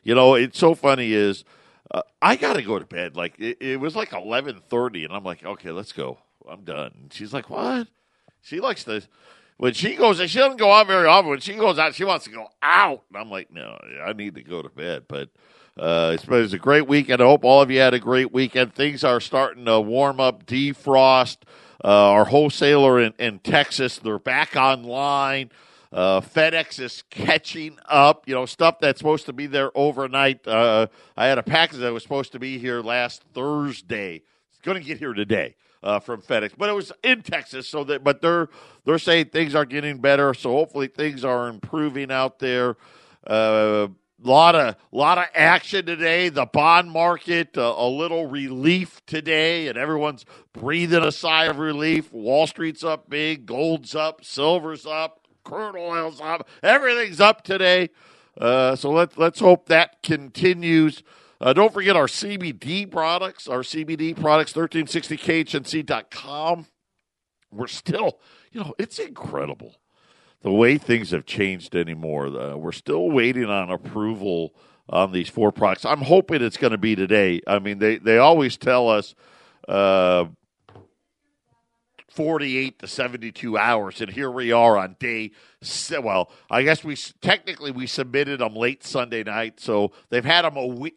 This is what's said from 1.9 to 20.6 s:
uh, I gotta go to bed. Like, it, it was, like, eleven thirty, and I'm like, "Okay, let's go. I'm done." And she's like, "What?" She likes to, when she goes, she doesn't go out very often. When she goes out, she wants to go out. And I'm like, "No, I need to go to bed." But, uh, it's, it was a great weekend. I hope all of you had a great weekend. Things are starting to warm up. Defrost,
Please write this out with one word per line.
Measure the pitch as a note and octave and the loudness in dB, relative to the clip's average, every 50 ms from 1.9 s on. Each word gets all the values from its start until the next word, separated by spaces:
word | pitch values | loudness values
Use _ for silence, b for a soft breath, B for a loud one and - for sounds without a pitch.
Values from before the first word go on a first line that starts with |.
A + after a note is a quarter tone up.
uh, | - - - - _ _ | -8 -8 -8 -8 _ _
I | - F#3 C4 - | 2 2 2 2
gotta | G#4+ A4 - D3+ | 0 -2 -2 -2
go | A#2 G2+ A2 - | -4 -4 -6 -6
to | A#2 | -6
bed. | - F#2 F2 F2+ E2+ C#2+ F2 | -8 -10 -8 -8 -8 -8 -8
Like, | F2 E2+ - - | -8 -10 -8 -8
it, | G#2 A#2 - - | -10 -8 -8 -8
it | B2+ C3+ C3 C3+ | -8 -8 -6 -6
was, | C3+ D#3+ D#3+ G#3+ | -6 -6 -6 -6
like, | G#3+ - C3 | -8 -8 -10
eleven | F#2 F2+ G#2+ A2+ B2+ C#3 C#3+ A2+ F#2 _ _ | -12 -8 -6 -6 -6 -6 -6 -10 -16 _ _
thirty, | B2 A#2+ B2 B2 G#2 F2 D#2 | -4 -4 -4 -4 -6 -8 -10
and | D#2 F2+ | -10 -12
I'm | G2+ G2 | -12 -10
like, | F#2 E2+ - - | -12 -12 -12 -12
"Okay, | F2 G2+ F2+ - F2+ | -14 -14 -12 -12 -12
let's | E2 F2+ G#2 - | -12 -12 -12 -12
go. | - - C#2+ B1+ B1 - _ _ _ _ _ - | -12 -10 -10 -10 -12 -14 _ _ _ _ _ -20
I'm | D#2+ G2+ G2 | -20 -20 -16
done." | F2 D2 D2 D2 A1+ - _ | -14 -12 -12 -12 -14 -16 _
And | C2+ C#2+ - | -20 -20 -20
she's | - G#2 G#2 B2 | -18 -16 -14 -12
like, | C3+ - - | -12 -12 -12
"What?" | D3+ - A3+ A#3+ C4 B3 A#3 - _ _ _ _ _ _ _ _ _ _ | -10 -8 -6 -6 -6 -6 -8 -10 _ _ _ _ _ _ _ _ _ _
She | _ - D3 E3+ | _ -14 -10 -6
likes | G#3+ C4 G#3+ - - | -6 -6 -6 -8 -8
to, | A#2 G#2+ G#2+ G2 _ b b b b b b b b b b | -8 -8 -8 -10 _ b b b b b b b b b b
when | B2+ B2+ A2+ | -2 -2 -2
she | - E3+ G#3+ C#4 - | -2 -4 -6 -2 2
goes, | B3+ A3 G3 E3 F3+ E3 | 2 2 2 2 -2 -2
she | D#3+ B3 | 0 2
doesn't | C4+ C#4 C4 A#3+ | 2 2 2 2
go | G#3+ G3+ | 4 6
out | G3+ G#3+ G#3+ F#3+ | 8 8 8 6
very | F#3+ F#3 E3+ | 4 4 6
often. | D#3 E3 G3 F#3 D#3 | 8 8 6 6 4
When | C#3+ C3+ | 0 -6
she | - G3 G3 | -6 -8 -4
goes | G#3+ G#3+ G#3 F3 D3 | 0 0 2 2 2
out, | D#3+ D#3 B2+ | 0 -2 -2
she | - F#3 | -4 -2
wants | G3 F3+ D3+ - | -2 -2 -2 -4
to | - | -10
go | G#2+ A2+ A2 - _ _ | -16 -16 -16 -16 _ _
out. | - D3 E3+ F#3 G3+ F3 C#3 - _ _ | 0 2 4 4 4 2 0 -6 _ _
And | G2 G2+ | -16 -14
I'm | A2 A2 | -14 -12
like, | G2+ F#2+ F2 - | -12 -12 -12 -14
"No, | - E2 C2 A1+ A1 G1+ G1+ A1 B1 C#2+ | -16 -18 -16 -16 -18 -18 -20 -18 -16 -10
I | D#2 F2 A2 | -8 -8 -8
need | G#2 G#2 G2+ E2 | -8 -10 -12 -12
to | C#2 B1 | -14 -14
go | C#2 F2 E2+ | -12 -12 -12
to | D2 C2+ | -12 -12
bed." | - C#2+ D#2 F2 E2 C2+ - - | -14 -12 -10 -8 -8 -10 -10 -12
But, | D2 C#2+ C#2 - _ b b b b b b b b b | -12 -12 -12 -12 _ b b b b b b b b b
uh, | D#2+ E2 E2+ E2 E2+ E2 E2 | -2 0 0 2 2 0 0
it's, | D#2+ - | -2 -2
it | - | 0
was | B2+ A#2+ A2+ G2+ F#2+ | 2 2 2 0 -2
a | F2+ | -2
great | - C3 C#3+ D3 D3 C3 | 0 2 2 2 4 2
weekend. | C#3+ D3 C3+ C3 B2+ B2 | 2 0 2 2 2 4
I | B2 | 6
hope | B2+ D3 D3 - | 6 6 6 6
all | B2 C3 C#3 | 6 6 6
of | C#3 B2+ | 6 6
you | C3 C3 | 4 4
had | C3 B2+ B2 | 4 4 4
a | B2 | 2
great | G#2 A#2 B2+ B2+ C3 - | 0 0 0 0 0 0
weekend. | - B2+ C3 A#2 - C3 B2+ A2+ - | 0 -2 -2 0 0 0 -2 -2 -2
Things | - C#3 D3 C#3+ B2+ D3+ | -2 -4 -4 -2 -2 0
are | C3+ B2 A#2+ | 0 0 0
starting | - - - C3+ C3+ A#2+ - A#2+ B2 | 0 -2 -2 0 0 -2 -4 -4 0
to | A#2 A2+ A2 | 2 2 2
warm | G#2+ G#2 A#2 C3 C#3 C#3 C3+ C3 | 2 2 0 0 0 0 0 0
up. | C3+ B2+ A#2 - - | 0 0 0 -2 -6
Defrost, | - B2 C3 | -6 -4 -4